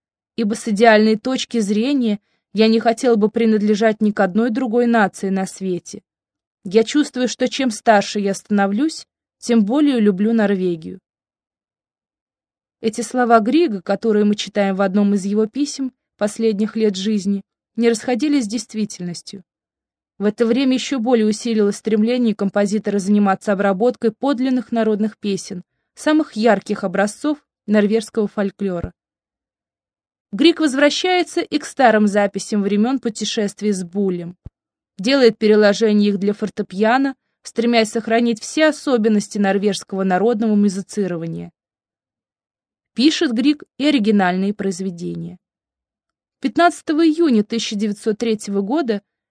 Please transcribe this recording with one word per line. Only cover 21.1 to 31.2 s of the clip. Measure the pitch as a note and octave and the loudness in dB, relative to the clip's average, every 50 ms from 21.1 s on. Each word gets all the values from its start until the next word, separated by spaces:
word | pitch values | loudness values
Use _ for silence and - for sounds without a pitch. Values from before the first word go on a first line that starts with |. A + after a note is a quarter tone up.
| B3+ A#3 G#3+ | 2 2 2
усилилось | G#3+ G#3+ - - A#3+ A3+ G#3+ G#3 G3+ G3 | 2 0 -2 -2 -2 0 0 2 0 0
стремление | - - A3 G#3+ G#3+ G#3+ A3+ B3 B3+ B3 A3 G3+ | -2 -2 -2 0 0 2 0 0 0 0 0 0
композитора | - G3+ G3 - G#3 G#3 G3 G3+ G#3+ - G#3+ G3+ G3+ | 0 -2 -2 0 0 0 0 0 -2 -2 -2 -2 -2
заниматься | F3+ G3 G#3 G#3 G#3 G3 F#3+ - - A3 G3+ | 0 2 2 4 4 2 0 0 -2 -2 -2
обработкой | F#3 G#3 G3 G3 F#3 A3+ B3 - - - A3 G#3+ | 0 0 0 0 2 0 0 0 0 -2 -4 -2
подлинных | - - C#4 C#4+ A3+ B3+ C4+ B3+ B3+ A3 - A#3 | -2 -2 -2 0 0 0 0 0 -2 -2 -2 -2
народных | A3+ A3+ A3 G#3+ G3 G#3+ G#3+ - _ | 0 0 0 0 0 -2 -4 -4 _
песен, | - G#3 G3 F3+ - - G3 F3+ - _ _ _ _ _ _ | -4 -4 -4 -4 -6 -10 -14 -14 -14 _ _ _ _ _ _
самых | - - D4+ D#4 D#4 D4 - - | -6 -2 0 2 2 0 0 -2
ярких | G#3+ A3 A#3+ G3+ G3 - - G#3 - - | 0 2 2 2 2 0 -4 -6 -6 -4
образцов | F#3 F3 G3 G3 G#3 - - - D4+ D4+ - _ _ _ _ _ | -4 -2 -2 -2 -2 -4 -4 -4 -4 -4 -6 _ _ _ _ _
норвежского | - G#3 G#3+ G#3 G3+ G#3+ A3+ G#3+ - - A#3 G#3 | 0 2 2 2 2 0 -2 -2 -4 -4 -4 -4
фольклора. | G3+ - A3 G3 G3 - - G3+ G3 F3+ F3 E3+ F3 - _ _ _ _ _ _ _ _ _ _ _ _ _ _ _ _ _ _ _ _ _ _ _ _ _ _ _ - | -2 -2 -4 -4 -4 -4 -6 -6 -6 -4 -6 -8 -10 -12 _ _ _ _ _ _ _ _ _ _ _ _ _ _ _ _ _ _ _ _ _ _ _ _ _ _ _ -2
Грик | F#3+ C#4 E4+ E4 - | 2 2 2 4 2
возвращается | D#4 D4 A#3+ C4+ C#4+ D4 - - - F#4 F4+ F4+ | 0 -2 0 2 2 2 2 0 0 0 0 0